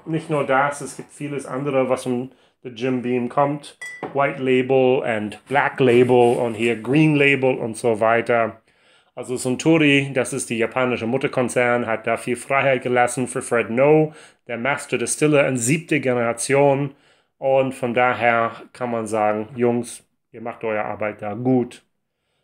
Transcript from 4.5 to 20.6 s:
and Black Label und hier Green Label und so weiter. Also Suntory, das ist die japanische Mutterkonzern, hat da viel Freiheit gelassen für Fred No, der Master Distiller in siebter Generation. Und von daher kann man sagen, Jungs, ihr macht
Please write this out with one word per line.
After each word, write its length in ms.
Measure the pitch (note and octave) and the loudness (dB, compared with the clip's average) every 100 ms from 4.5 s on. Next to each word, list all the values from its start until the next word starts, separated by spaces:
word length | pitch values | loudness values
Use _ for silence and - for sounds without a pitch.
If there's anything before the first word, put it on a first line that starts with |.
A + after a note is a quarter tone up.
| B2+ B2+ C3+ B2+ C3+ | 2 4 4 4 2
and 420 | B2 A2 G#2+ - - | 0 -2 -4 -8 -2
Black 340 | C3+ C#3 - | 0 0 2
Label 560 | B2+ A#2+ B2 B2 A#2+ B2 | 4 6 6 6 6 4
und 180 | A#2+ | -2
hier 260 | G#2+ A#2 A2 | -2 -2 -2
Green 360 | A#2+ D3 D#3 D3 | 0 2 4 4
Label 420 | C#3 C3+ C3 C3 | 4 4 2 0
und 180 | A#2 A2 | -4 -2
so 220 | A#2+ G#2+ | 0 2
weiter. 640 | A2+ A#2 A2+ A#2 A2 - _ _ _ _ _ | 2 2 2 0 0 -6 _ _ _ _ _
Also 220 | B2+ B2 B2+ | -14 -8 -6
Suntory, 760 | C3 B2 D#3+ E3 D3 C#3 C#3 | -4 0 2 4 4 2 0
das 180 | C3 A#2+ | -2 -4
ist 160 | C3 - | -6 -6
die 100 | A2+ | -4
japanische 500 | A2 C3 B2+ A#2+ A2+ | -2 0 -2 -2 -4
Mutterkonzern, 800 | C3 C#3+ C3+ A#2 C3 B2 A#2+ A2 | -4 -2 -2 -2 0 0 0 -2
hat 180 | A2 A2+ | -4 -4
da 100 | A2+ | -4
viel 200 | B2 A#2 | -4 -6
Freiheit 480 | - C3+ C3+ B2+ | -2 0 2 0
gelassen 420 | B2 B2 A#2+ - A#2+ | 0 2 2 0 -6
für 160 | C3 | -6
Fred 260 | - A#2 G#2 | -2 -2 0
No, 460 | A#2 C#3+ D#3 D#3 - - _ - | 2 4 4 2 -4 -20 _ -12
der 120 | A#2 | -6
Master 380 | B2+ C#3+ - A#2+ | -4 -4 -4 -4
Distiller 520 | A#2 - D3+ C#3+ C#3+ | -4 0 2 4 2
in 80 | B2+ | 0
siebter 420 | A#2 E3 - D3+ | 0 -2 0 -2
Generation. 960 | B2+ B2 A#2 A#2 - C#3 C#3+ C#3 C#3+ - _ _ _ - | 0 0 -2 -2 0 2 4 2 -4 -10 _ _ _ -6
Und 360 | C3+ C3+ C3 | 0 0 0
von 200 | C3 A#2+ | -4 -4
daher 680 | A#2+ B2 A2 A#2+ A#2 A2+ - - | 0 0 2 2 2 0 -4 -18
kann 200 | - B2 | -10 -6
man 160 | A#2 G#2+ | -6 -4
sagen, 400 | A2 G#2+ G#2+ G#2+ A#2+ | 0 0 -2 -6 -2
Jungs, 500 | A#2+ A#2+ A#2 - _ _ _ | 0 0 -4 -14 _ _ _
ihr 100 | A#2 | -16
macht 220 | A#2 A2 | -14 -8